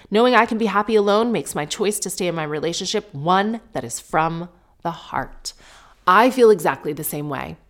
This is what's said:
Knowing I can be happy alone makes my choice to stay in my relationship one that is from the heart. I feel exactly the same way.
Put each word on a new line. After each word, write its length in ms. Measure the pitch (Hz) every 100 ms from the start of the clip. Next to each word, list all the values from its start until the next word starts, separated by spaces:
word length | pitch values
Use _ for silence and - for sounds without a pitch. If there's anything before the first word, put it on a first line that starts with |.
| -
Knowing 240 | 202 247
I 100 | 254
can 140 | 247 220
be 80 | 220
happy 280 | 196 214
alone 380 | 220 202 208 240
makes 220 | 208 139
my 100 | 175
choice 340 | 147 - 202 208
to 100 | 190
stay 160 | - 180
in 80 |
my 100 | 165
relationship 680 | 156 151 156 165 185 214 208
one 480 | 143 156 190 208 226 -
that 100 | 147
is 160 | 117 -
from 520 | - 175 160 165 175 - _ _
the 80 | 170
heart. 640 | 160 - - 123 - - - - - - _ -
I 240 | 185 247
feel 200 | 254 226
exactly 420 | 202 156 139 160
the 100 | 151
same 280 | 151 151 147
way. 260 | 131 135 160 _